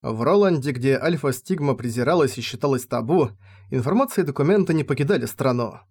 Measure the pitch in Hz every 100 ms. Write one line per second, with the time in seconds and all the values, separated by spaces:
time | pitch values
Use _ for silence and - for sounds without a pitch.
0 | 131 110 120 196 202 165 135 123 131 135
1 | 151 170 143 127 - 190 143 127 123 113
2 | 123 175 143 - 110 123 147 131 - 120
3 | 117 175 127 - - - - 131 120 196
4 | 269 - 156 135 143 208 180 160 143 139
5 | 147 190 120 - 139 123 117 - _